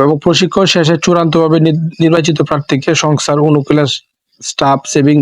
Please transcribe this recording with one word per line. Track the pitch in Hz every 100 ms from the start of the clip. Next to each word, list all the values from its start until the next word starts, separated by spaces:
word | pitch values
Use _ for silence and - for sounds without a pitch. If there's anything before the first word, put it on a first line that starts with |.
এবং | 139 151
প্রশিক্ষণ | 175 160 175 - 190
শেষে | 180 156 165
চূড়ান্তভাবে | - 175 165 160 160 160
নি-, | 160 156 165 -
নির্বাচিত | 165 170 160 147
প্রার্থীকে | 156 151 - 139 135 160
সংস্থার | 151 143 - 147
অনুকূলে | 151 147 139 151 143 - - _ _ _
স্টাফ | - - 139 143 -
সেভিং | 156 139 151